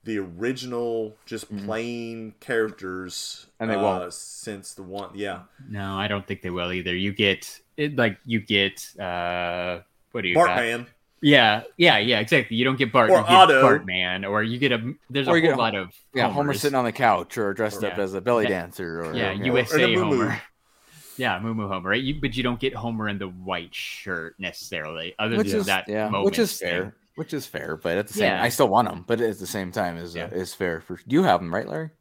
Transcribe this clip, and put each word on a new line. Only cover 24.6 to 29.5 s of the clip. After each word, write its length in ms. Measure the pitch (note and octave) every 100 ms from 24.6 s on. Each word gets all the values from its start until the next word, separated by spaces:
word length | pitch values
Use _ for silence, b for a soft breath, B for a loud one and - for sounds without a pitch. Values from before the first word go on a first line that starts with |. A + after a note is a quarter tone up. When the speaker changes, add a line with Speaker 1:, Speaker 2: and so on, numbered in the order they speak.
| - F2 D2+ D#2+ E2+ -
Speaker 3:
other 180 | G#2+ A2+
Speaker 2:
Which 120 | G2+
Speaker 3:
than 100 | G#2
Speaker 2:
is, 60 | F#2+
Speaker 3:
that 220 | F#2+ F#2
Speaker 2:
yeah, 160 | G#2+ G#2+
Speaker 3:
moment 160 | G2+ G2+
Speaker 2:
which 120 | -
is 180 | G#3+ -
Speaker 3:
thing. 100 | F2+
Speaker 2:
fair. 240 | F2 G2+ _ _ -
Which 180 | -
is 120 | D3 -
fair, 280 | D#2 D#2 D#2
but 220 | F2 F2
at 80 | G#2
the 80 |
same, 160 | G#3 G3+
Speaker 3:
Yeah. 100 | F#2
Speaker 2:
I 80 | A2+
still 200 | - B2+
want 180 | G2+ G#2
'em, 140 | F2
but 160 | F2+ A#2
at 200 | A2+ G2
the 60 |
same 240 | F#2